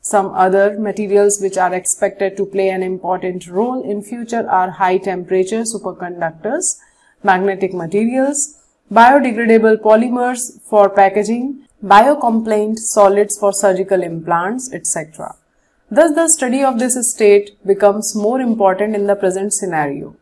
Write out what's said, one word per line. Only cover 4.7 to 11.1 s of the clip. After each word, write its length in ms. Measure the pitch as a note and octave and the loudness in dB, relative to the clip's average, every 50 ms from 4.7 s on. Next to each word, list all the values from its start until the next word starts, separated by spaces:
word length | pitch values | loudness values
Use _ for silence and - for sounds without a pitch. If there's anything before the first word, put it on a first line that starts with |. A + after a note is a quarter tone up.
high 260 | E3 - G3 F3+ F#3 F#3+ | -2 -2 0 0 0 0
temperature 640 | F#3+ G3 F#3 F3+ F3+ F3+ F#3+ F#3 F#3 F#3 A3+ A3+ | -2 -4 -6 -6 -4 -2 0 0 0 0 -2 -6
superconductors, 1120 | A3+ A3+ - G3 - F#3 F3+ - F3+ F3 F3+ F3 E3+ D#3+ D#3+ D#3+ - G#3 C4+ E4+ F#4 - - - _ _ _ _ _ _ _ _ | -6 -6 -8 -8 -8 -10 -10 -10 -12 -12 -8 -6 -6 -6 -6 -6 -6 -6 -4 -4 -4 -6 -8 -8 _ _ _ _ _ _ _ _
magnetic 500 | - G3+ F#3 F3+ F#3+ G3 F#3+ F#3 G3 F3+ | 0 0 2 2 0 -2 -2 -2 -4 -6
materials, 880 | F#3 F3+ E3 E3 F3 G3+ A3+ A#3 B3 C4 C4+ C#4 D4 C#4+ - - - _ _ _ _ _ _ _ | -4 -8 -8 -4 -2 0 0 0 0 0 -2 -2 -2 -4 -6 -8 -10 _ _ _ _ _ _ _
biodegradable 840 | G3+ A3 A#3 B3 C#4 C#4+ B3 B3+ A3 A3 A#3 A3 A3+ A3 G#3+ A3 A3 G#3+ | 4 6 6 8 6 4 2 2 -2 -2 2 4 4 4 6 4 2 2
polymers 840 | - G#3+ A3 A3 A#3 B3 A#3 B3 B3 B3 B3+ A#3 - - - - _ - | 4 4 4 4 4 0 -2 -2 -2 -2 -4 -6 -10 -12 -14 -20 _ 0
for 220 | - G#3 G3+ G3 | 4 4 4 4
packaging, 760 | G3 G#3 G3 F#3+ | 4 4 4 4